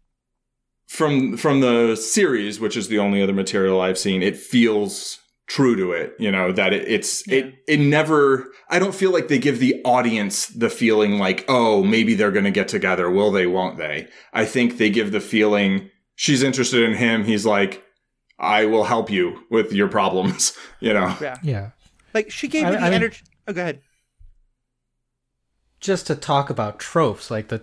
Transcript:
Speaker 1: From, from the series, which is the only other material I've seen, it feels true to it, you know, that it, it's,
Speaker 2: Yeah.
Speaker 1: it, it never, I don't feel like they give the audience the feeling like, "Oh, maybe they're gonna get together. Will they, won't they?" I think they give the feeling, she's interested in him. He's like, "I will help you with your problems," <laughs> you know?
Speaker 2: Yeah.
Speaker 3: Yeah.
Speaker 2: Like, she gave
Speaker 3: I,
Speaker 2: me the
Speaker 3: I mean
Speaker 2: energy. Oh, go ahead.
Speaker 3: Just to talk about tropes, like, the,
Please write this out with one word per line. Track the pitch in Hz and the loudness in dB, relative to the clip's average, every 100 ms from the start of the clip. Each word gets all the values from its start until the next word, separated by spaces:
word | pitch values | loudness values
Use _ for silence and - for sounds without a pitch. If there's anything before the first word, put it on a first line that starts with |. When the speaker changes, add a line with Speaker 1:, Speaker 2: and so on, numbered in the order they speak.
| _ _ _ _ _ _ _ _ - | _ _ _ _ _ _ _ _ -12
Speaker 1:
From, | - 156 139 127 113 | -2 0 2 0 0
from | 156 139 | 2 2
the | 127 117 117 107 | 4 4 2 0
series, | - 214 185 120 104 104 | -2 2 2 0 -4 -4
which | 110 117 | -4 -4
is | 98 | -2
the | 107 | 0
only | 101 101 | 2 2
other | 98 | 0
material | 98 95 101 95 95 | 0 -2 0 2 2
I've | 92 95 | 0 -2
seen, | 101 92 | -2 0
it | 92 - | 0 -4
feels | - 123 117 107 101 - - - _ _ - | -2 2 4 2 -2 -6 -12 -14 _ _ -8
true | - 131 107 | 0 2 2
to | 92 | 0
it, | 85 76 - | -2 -6 -4
you | 107 | -2
know, | 95 92 | 0 0
that | 92 95 | 2 2
it, | 98 - | 0 0
it's, | 107 - - - | -2 -2 -8 -2
Speaker 2:
Yeah. | 131 | -2
Speaker 1:
it, | 131 - - | -2 -10 -2
it | 151 | 2
never, | 143 156 156 151 139 135 131 - - | 4 2 2 4 4 2 -4 -16 -4
I | 175 | -2
don't | 190 190 | 0 0
feel | 190 | 0
like | 175 135 | 0 0
they | 139 | 0
give | 143 123 | 0 2
the | 127 - 127 | 0 0 2
audience | 123 120 110 101 - - | 2 2 0 -2 -4 -6
the | 117 113 | -4 -4
feeling | - 113 107 104 | 0 2 4 2
like, | 104 95 92 - | 2 0 -2 0
"Oh, | 127 113 104 | 2 4 4
maybe | 98 113 110 | 4 2 2
they're | 104 104 | 2 2
gonna | 98 98 | 2 0
get | 98 95 | 0 -2
together. | 107 95 90 87 | -2 0 0 0
Will | 92 104 | 2 2
they, | 98 90 | 2 0
won't | 92 90 80 | 0 -4 -6
they?" | 78 73 - - - | -8 -8 -12 -20 -8
I | - 110 | -4 -2
think | 131 120 120 | 0 0 2
they | 107 | 0
give | 107 101 | 2 0
the | 101 | -4
feeling, | - 110 107 104 98 95 - _ _ - | -2 0 2 2 2 0 -4 _ _ -6
she's | - 135 | 0 2
interested | 135 131 120 123 | 2 0 0 2
in | 117 104 | 2 2
him. | 120 113 | 0 0
He's | 104 107 107 | 0 0 2
like, | 101 101 - _ _ _ _ _ - | 0 0 -4 _ _ _ _ _ -6
"I | 90 107 107 | 0 2 4
will | 113 104 | 2 2
help | 117 107 | 0 0
you | 98 87 - - | -2 -2 -4 -4
with | 113 104 | -2 0
your | 101 101 | 0 0
problems," | 107 95 92 95 90 - - - | 0 0 0 -2 -2 -4 -6 -20
<laughs> | - | -6
you | 110 | -2
know? | 104 90 92 | 0 0 -4
Speaker 2:
Yeah. | 147 127 | -10 -8
Speaker 3:
Yeah. | 156 107 101 _ _ _ _ | -6 -6 -8 _ _ _ _
Speaker 2:
Like, | 220 214 | -4 -4
she | - 269 | -8 -4
gave | 311 277 | -2 0
Speaker 3:
I, | |
Speaker 2:
me | 302 | 0
the | |
Speaker 3:
I | 175 | 2
mean | |
Speaker 2:
energy. | 190 226 - _ _ - | 0 -2 -6 _ _ -10
Oh, | |
go | 180 | -8
ahead. | 175 139 _ _ _ _ - _ _ _ _ _ _ _ _ _ _ _ _ _ _ _ | -6 -8 _ _ _ _ -20 _ _ _ _ _ _ _ _ _ _ _ _ _ _ _
Speaker 3:
Just | - 185 - | -4 -4 -2
to | 143 | -6
talk | - 143 139 | -2 -2 -2
about | 127 107 - | -4 -6 -8
tropes, | - 170 139 101 - | -4 0 0 -2 -8
like, | 110 107 | -8 -6
the, | 113 | -10